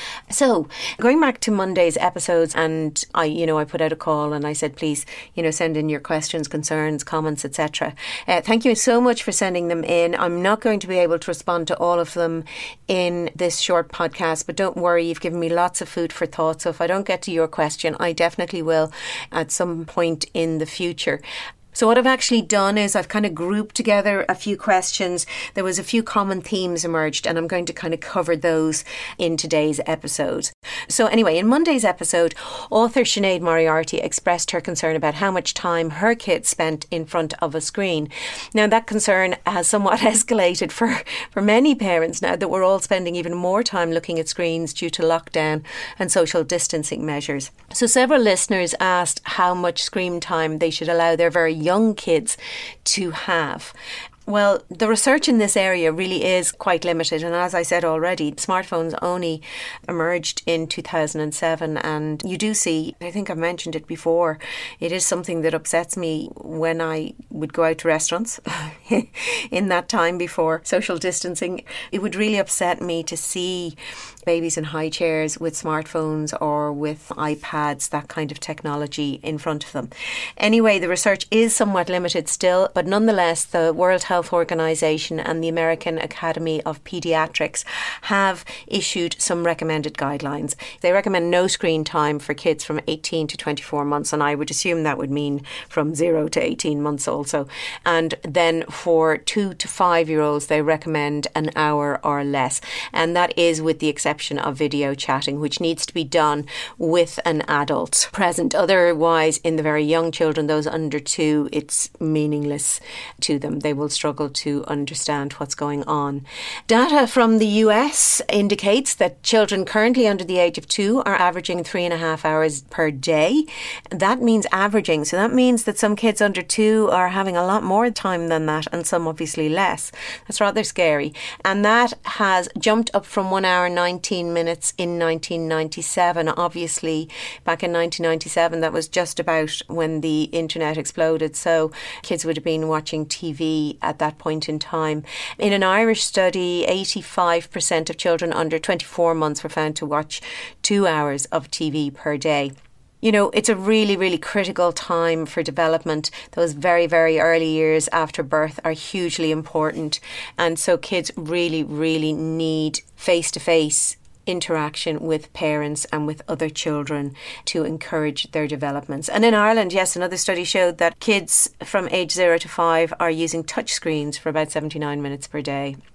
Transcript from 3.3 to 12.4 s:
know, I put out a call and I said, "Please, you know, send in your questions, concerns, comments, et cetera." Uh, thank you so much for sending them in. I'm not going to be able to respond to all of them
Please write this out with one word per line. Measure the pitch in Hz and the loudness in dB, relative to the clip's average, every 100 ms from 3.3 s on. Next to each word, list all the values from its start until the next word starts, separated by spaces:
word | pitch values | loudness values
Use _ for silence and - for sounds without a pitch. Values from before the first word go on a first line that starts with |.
| 160 165 | 0 0
know, | 151 | 0
I | |
put | 151 165 | 0 0
out | 156 | 0
a | 160 | 0
call | - 151 151 | -2 0 0
and | 147 | -2
I | 147 | -4
said, | 151 151 | -2 -4
"Please, | 135 156 143 - - - | -2 -2 -2 -6 -14 -12
you | - | -2
know, | 165 | -2
send | 156 165 156 | 0 0 0
in | 156 | 0
your | 147 | -2
questions, | - 160 156 165 147 | -2 -4 -2 -4 -4
concerns, | 151 - 156 156 151 | -4 -2 -2 0 -2
comments, | - 160 156 147 | -4 -2 -2 -4
et | 143 | -6
cetera." | - 151 - - - - - - | -4 -4 -2 -6 -6 -12 -10 0
Uh, | 180 | 0
thank | - 226 | 2 2
you | 247 | 4
so | 226 - 233 | 2 4 4
much | 247 233 | 4 2
for | - | 0
sending | - 190 180 170 | -2 0 0 0
them | 170 | -2
in. | 160 170 170 175 | 2 2 4 2
I'm | 175 175 | 0 2
not | 185 214 | 2 2
going | 226 208 | 2 0
to | 185 | 0
be | 185 | 2
able | 175 165 | 4 2
to | - | -2
respond | 165 - 175 165 | -6 -2 -2 0
to | 165 | 0
all | 175 175 | 2 2
of | 165 | 0
them | 170 170 165 | 0 -2 -2